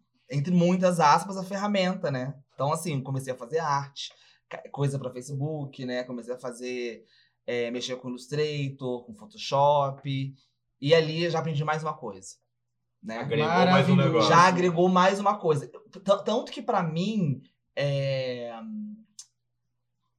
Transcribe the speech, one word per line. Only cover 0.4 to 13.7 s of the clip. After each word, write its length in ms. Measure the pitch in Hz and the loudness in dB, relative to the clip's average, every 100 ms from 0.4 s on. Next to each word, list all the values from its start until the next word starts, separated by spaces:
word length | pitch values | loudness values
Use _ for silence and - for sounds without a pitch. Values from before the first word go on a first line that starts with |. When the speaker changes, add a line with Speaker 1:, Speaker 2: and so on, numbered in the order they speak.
| 160 | 2
Speaker 1:
muitas 460 | 180 175 185 185 170 | 4 4 4 4 4
aspas, 380 | 151 165 190 190 | 6 4 2 -8
a 60 | 180 | -8
ferramenta, 640 | 196 208 202 180 185 156 | -4 -2 0 0 -2 -4
né? 240 | 131 131 - _ | -4 -6 -10 _
Então, 200 | - 139 | -4 -2
assim, 280 | 165 175 139 | -2 -4 -6
comecei 300 | 135 135 131 | -4 -6 -6
a 60 | 123 | -10
fazer 220 | 117 160 | -4 -2
arte, 520 | 156 139 139 - - - _ _ _ | 0 -2 -4 -12 -14 -16 _ _ _
ca-, 200 | - - | -16 -12
coisa 260 | - 143 139 | -2 -2 -2
pra 100 | 123 | -8
Facebook, 760 | 123 123 135 147 156 135 - 127 | -10 -10 -8 -6 -6 -8 -10 -8
né? 180 | 123 | -6
Comecei 300 | 127 123 113 | -6 -10 -10
a 40 | 127 | -10
fazer, 680 | 127 117 123 123 120 107 _ _ _ _ - | -10 -10 -8 -6 -8 -10 _ _ _ _ -8
é, 240 | 120 117 | -4 -4
mexer 240 | 123 123 127 | -6 -8 -8
com 140 | 127 | -8
Illustrator, 960 | 123 - 147 151 147 135 135 131 123 - | -12 -6 -4 -2 -4 -6 -6 -6 -6 -10
com 100 | 110 | -18
Photoshop. 1200 | 107 - - 139 143 147 139 139 143 135 135 135 _ _ _ _ | -20 -14 -2 2 4 4 0 -4 -6 -4 -6 -10 _ _ _ _
E 120 | 143 | 4
ali 300 | 165 151 160 | 4 4 0
eu 80 | 170 | -2
já 80 | 160 | -2
aprendi 240 | 151 143 | -2 -4
mais 180 | 151 156 | -2 -4
uma 120 | 156 | -6
coisa, 420 | 156 113 95 - - _ _ _ _ _ _ | -8 -12 -14 -18 -20 _ _ _ _ _ _
né? 180 | - 113 | -12 -8
Speaker 2:
Agregou 280 | 135 151 156 | -4 0 2
mais 160 | 175 | 4
um 60 | |
Speaker 3:
Maravilhoso. 380 | 180 | 6